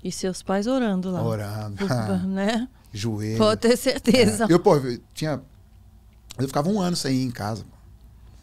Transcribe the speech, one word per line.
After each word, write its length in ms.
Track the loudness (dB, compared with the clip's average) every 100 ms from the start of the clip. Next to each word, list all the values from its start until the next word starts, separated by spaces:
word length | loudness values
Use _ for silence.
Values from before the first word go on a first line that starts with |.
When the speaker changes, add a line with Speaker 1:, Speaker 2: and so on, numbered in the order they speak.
Speaker 1:
E 80 | -10
seus 300 | -6 -6 -6
pais 240 | -4 -2 0
orando 440 | 0 0 -2 -4
lá? 120 | -2
Speaker 2:
Orando. 540 | -2 -4 -6 -8 -8 -6
Speaker 1:
Por, 120 | -2
Speaker 2:
<laughs> 380 | -2 -2 -2 -2
Speaker 1:
né? 420 | -2 -2 -2 -4 -12 -16
Speaker 2:
Joelho. 460 | -6 -4 -4 -2 2
Speaker 1:
Pode 220 | 2 4
ter 160 | 2 2
certeza. 680 | 0 0 4 6 6 4 4
Speaker 2:
É. 40 |
Eu, 60 | 6
pô, 160 | 6 4
eu 220 | 2 -6 -10
tinha, 280 | -6 -4 -6 -10 -20 -20 -20 -20 -20 -20 -20 -12 -6
eu 80 | -2
ficava 220 | 0 0
um 120 | 0
ano 160 | 0 -2
sem 180 | 0 0
ir 80 |
em 60 | -2
casa, 320 | -4 -6 -6
pô. 140 | -12 -20 -20 -20 -20 -20 -20 -20